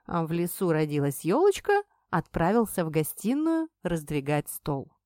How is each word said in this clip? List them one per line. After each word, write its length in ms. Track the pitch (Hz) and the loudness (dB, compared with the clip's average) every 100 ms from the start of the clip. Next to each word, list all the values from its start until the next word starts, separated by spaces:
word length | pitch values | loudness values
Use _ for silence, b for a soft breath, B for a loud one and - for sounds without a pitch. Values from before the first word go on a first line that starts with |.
| - | -6
"А 200 | 175 160 | -4 -2
в 60 | |
лесу 400 | 170 175 - 185 | -2 -2 -2 0
родилась 520 | 156 156 147 143 139 | 2 2 0 0 -2
елочка", 600 | 156 233 403 392 - 403 415 _ - | 0 4 4 2 2 0 0 _ -6
отправился 760 | 180 - - 170 226 214 - 160 | -4 -2 0 2 2 2 0 -2
в 40 | |
гостиную 800 | 156 151 - 196 277 320 330 320 _ | 0 -2 -2 -2 0 2 0 -2 _
раздвигать 680 | 180 165 147 147 139 147 - | -4 -4 -2 -4 0 -2 -2
стол. 420 | - - 139 - _ | -8 -4 -4 -6 _